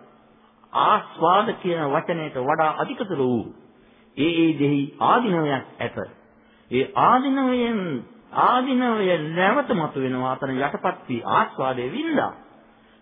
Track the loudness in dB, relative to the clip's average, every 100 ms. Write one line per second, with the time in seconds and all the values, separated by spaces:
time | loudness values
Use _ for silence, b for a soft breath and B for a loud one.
0 | -20 _ _ _ _ _ _ 0 2 2
1 | 0 0 4 4 2 -2 -2 -2 0 0
2 | -2 -4 -4 -4 -2 2 2 0 -4 -6
3 | -6 -2 0 0 -4 -12 -20 _ b b
4 | b -2 0 2 2 2 2 2 -2 0
5 | 2 4 2 0 0 -2 -6 -8 -8 -6
6 | -10 -12 _ _ b b b -2 0 2
7 | 4 4 2 0 0 0 0 -2 -4 -6
8 | -8 -20 -8 0 2 2 2 0 0 0
9 | 2 0 -2 0 2 2 0 -2 -2 -2
10 | -4 -2 -2 -2 -4 -2 -2 -2 -4 -4
11 | -6 -6 0 0 0 -2 -4 -2 -4 -4
12 | -2 0 -2 -6 -20 -20 -20 b b b